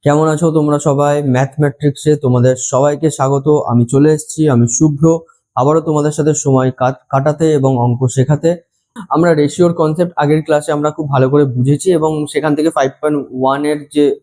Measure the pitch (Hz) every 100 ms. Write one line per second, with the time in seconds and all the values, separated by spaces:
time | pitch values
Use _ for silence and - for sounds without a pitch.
0 | 143 147 160 156 170 156 151 147 151 139
1 | 147 147 143 123 131 - 147 - 147 139
2 | - 151 131 123 123 127 - 131 143 143
3 | 156 - 135 139 139 151 - 120 120 139
4 | 147 151 - - 151 123 120 - 156 143
5 | 160 165 165 _ _ - 131 160 160 151
6 | 147 147 151 147 143 135 131 - 127 135
7 | _ 135 143 151 160 151 135 131 120 120
8 | 127 135 127 147 165 175 _ _ _ -
9 | 185 147 170 156 147 - 175 170 156 156
10 | 175 - 147 156 156 151 147 151 151 151
11 | 147 135 131 147 139 123 131 147 185 170
12 | 156 156 151 151 151 147 156 160 135 -
13 | 151 151 131 127 131 139 147 147 143 147
14 | 143 -